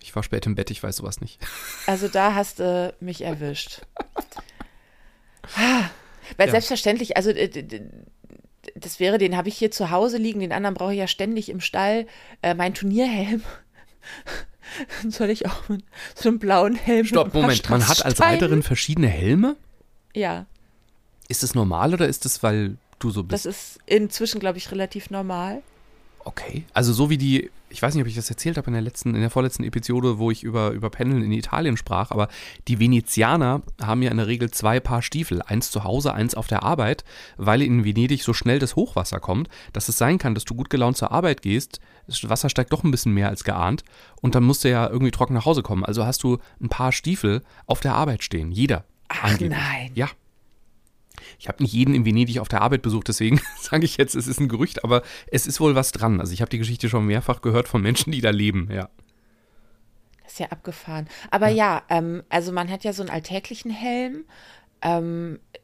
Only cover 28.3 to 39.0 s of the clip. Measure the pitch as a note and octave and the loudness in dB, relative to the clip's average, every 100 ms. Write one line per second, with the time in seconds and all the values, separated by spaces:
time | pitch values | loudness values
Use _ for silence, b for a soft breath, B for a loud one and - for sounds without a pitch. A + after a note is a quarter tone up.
28.3 | A#2 E3 E3 C3 A#2 A2 - A#2+ A2+ A#2 | -4 -4 -2 -2 -4 -4 -4 -2 0 2
29.3 | C3 B2+ - A#2 A#2 A2+ B2 B2 G#2+ A2+ | 2 0 -2 -4 -4 -2 0 2 2 0
30.3 | A2 A2+ A2+ G#2+ A2 G#2+ - B2 C3 G#2+ | -2 -4 -2 -2 -2 -6 -2 0 2 0
31.3 | G#2+ - - D#3+ A2+ - F#2+ G#2 G#2+ G#2 | -2 -2 0 0 -2 -2 -4 -2 -2 -2
32.3 | B B B - A2+ A#2 B2 - - A2+ | B B B -2 4 6 4 2 2 4
33.3 | E3 B2+ C#3 - - A2 A#2 B2+ A2+ G#2+ | 4 2 0 -6 -8 -2 0 0 0 0
34.3 | A#2+ A#2+ - G#2+ B2 - A#2+ - D#3 E3 | 0 -2 0 2 2 2 0 -2 -4 -4
35.3 | F2 - G#2 - G#2 G2 B2 C#3+ - A2+ | -4 -2 -2 -2 -4 -2 0 0 0 -2
36.3 | - - G#2+ A2 D#3+ A2 D3+ - B B | -2 -2 0 0 0 0 -2 -6 B B
37.3 | - G2 A#2 C#3 A#2+ G#2 G#2+ B2+ C#3+ - | -2 2 4 4 4 4 2 2 2 0
38.3 | A#2 B2 C3+ B2+ - A#3+ - | 0 2 2 2 0 0 -2